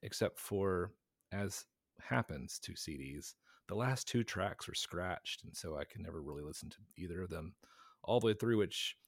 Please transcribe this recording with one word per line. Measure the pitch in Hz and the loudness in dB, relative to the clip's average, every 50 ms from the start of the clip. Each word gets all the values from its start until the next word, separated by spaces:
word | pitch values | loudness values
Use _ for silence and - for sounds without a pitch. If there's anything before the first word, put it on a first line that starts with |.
| - | -8
except | 107 - - 110 101 - - | -4 0 2 2 2 0 -2
for, | - - 104 98 98 95 92 87 87 101 - _ _ _ _ _ _ - | -4 0 2 4 4 4 4 4 2 0 -4 _ _ _ _ _ _ -6
as | 95 101 101 95 - - - _ _ _ _ _ _ - | -2 -2 -2 -2 -2 -6 -10 _ _ _ _ _ _ -12
happens | - - 127 120 113 - 78 67 - - - - | -4 0 2 2 2 0 -2 -6 -6 -6 -8 -8
to | - - 82 | -8 -8 -8
C | - - - 76 | -8 -6 -6 -6
Ds, | 65 67 67 71 76 - - - _ _ - - _ _ | -6 -6 -8 -8 -8 -10 -10 -14 _ _ -20 -20 _ _
the | - 92 | -4 -2
last | 107 123 131 131 123 - | 0 2 2 0 0 0
two | - - 120 113 | 2 2 2 2
tracks | - - 95 95 104 - - - | 2 2 0 0 0 0 -4 -8
were | - - | -6 -4
scratched, | - - - 85 87 90 92 85 - - - - - - | -4 -4 -2 -2 -2 -2 -2 -2 -4 -4 -6 -8 -8 -10
and | - - | -12 -10
so | - - 82 78 | -8 -6 -4 -4
I | 71 73 | -4 -4
can | - - - 87 | -6 -8 -10 -8
never | 85 85 80 | -8 -6 -6
really | 71 73 71 71 73 | -6 -6 -6 -6 -8
listen | 76 - - - 73 | -8 -8 -10 -10 -12
to | - - - - - | -12 -14 -18 -16 -10
either | - 90 87 87 92 92 | -8 -6 -4 -4 -4 -4
of | 87 | -4
them | 82 80 80 92 - _ - - - - - - - _ - | -4 -4 -6 -6 -10 _ -20 -20 -20 -20 -20 -20 -20 _ 2
all | - 117 123 | 4 6 6
the | 113 | 8
way | 110 104 | 6 6
through, | - 113 117 113 | 6 6 6 6
which | 107 98 85 - - - - - _ _ | 6 6 4 2 -2 -2 -2 -4 _ _